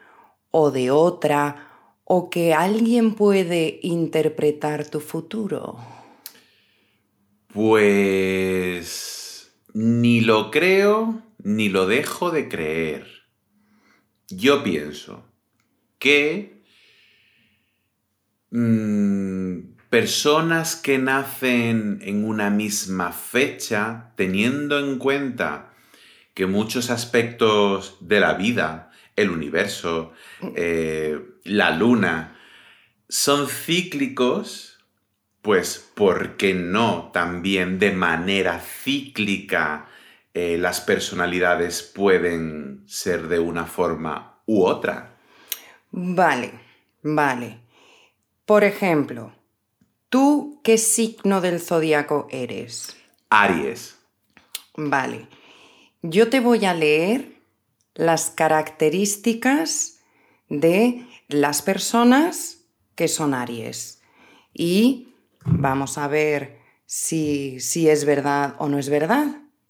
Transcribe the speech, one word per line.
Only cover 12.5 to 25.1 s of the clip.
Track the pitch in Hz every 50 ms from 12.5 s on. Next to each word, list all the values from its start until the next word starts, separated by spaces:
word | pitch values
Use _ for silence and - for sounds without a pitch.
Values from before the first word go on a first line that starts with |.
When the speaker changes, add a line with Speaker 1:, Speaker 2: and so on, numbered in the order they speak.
| 85 82 80 78 80 82 80 80 71 67 - - - - _ _ _ _ _ _ _ _ _ _ _ _ _ _ _ _ _ _ _ _ _ -
Speaker 2:
Yo | 95 92 110 139 143 - -
pienso | 98 82 73 73 76 76 - - - 50 - - _ _ _ _ _ _ _ _ _ _ _ _ _ _ -
que, | - 135 147 143 147 151 165 208 202 - - _ _ _ _ _ _ _ _ _ _ _ _ _ _ _ _ _ _ _ _ _ _ _ _ _ _ _ _ _ _ _ _ _ _ _ _ _ _ -
mm, | - 120 117 117 113 110 110 107 104 104 101 101 98 98 98 95 95 95 95 92 90 87 - - - _ _ -
personas | 120 113 107 101 - - - 147 151 160 165 165 165 165 160 - -
que | - - 143 135
nacen | 131 131 135 135 139 135 - - - 131 127 123 120 117 117 113 110 104 104 101 101 -
en | 98 101 104 107
una | 110 107 107 104 101
misma | 104 104 107 104 101 - - 95 95 90 87 87
fecha, | - - - - - 123 135 - - - - - 113 104 107 113 113 113 - - _
teniendo | - 95 92 92 101 110 127 139 147 147 143 147 143
en | 139 139 135
cuenta | 120 - 139